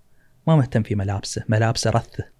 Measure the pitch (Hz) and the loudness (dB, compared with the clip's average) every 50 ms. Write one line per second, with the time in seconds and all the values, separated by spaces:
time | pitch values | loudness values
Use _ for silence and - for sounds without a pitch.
0 | _ _ - _ _ _ _ _ _ 160 160 156 127 - - 113 104 - 107 101 | _ _ -20 _ _ _ _ _ _ 4 4 4 4 2 0 -2 0 0 -2 -2
1 | 95 101 98 98 - - - 104 - - 110 107 113 113 113 - - 113 110 113 | -2 -2 -4 -6 -6 -8 -8 -8 -2 0 2 2 2 2 0 0 0 0 0 0
2 | - - - - - - _ | -2 -4 -10 -12 -12 -14 _